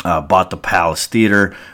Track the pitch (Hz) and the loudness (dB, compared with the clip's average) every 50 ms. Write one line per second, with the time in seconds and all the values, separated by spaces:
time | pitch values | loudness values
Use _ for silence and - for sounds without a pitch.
0 | - 90 85 80 73 73 95 92 92 - - 82 - - - 92 85 85 80 - | -4 -4 -2 -2 -2 2 2 2 2 0 -4 -12 -6 -2 0 0 0 0 -2 -4
1 | - - - 117 110 107 101 101 101 92 - - - - | -6 -4 0 2 2 4 4 2 2 0 -2 -8 -20 -20